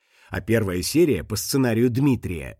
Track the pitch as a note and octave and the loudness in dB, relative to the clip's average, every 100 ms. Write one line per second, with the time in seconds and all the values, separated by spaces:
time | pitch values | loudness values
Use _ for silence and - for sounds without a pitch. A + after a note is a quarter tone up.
0 | _ _ - G2 F2+ A2+ G2+ F2+ F2+ C#3+ | _ _ -12 -8 0 0 0 -2 -2 2
1 | E3+ G2+ C#2+ G#2 - C#3 B2+ A2+ B2 A#2+ | 2 2 -2 -6 -2 0 2 2 2 2
2 | C#3+ A2+ F#2+ E2+ C2 - | 0 0 -2 -8 -10 -8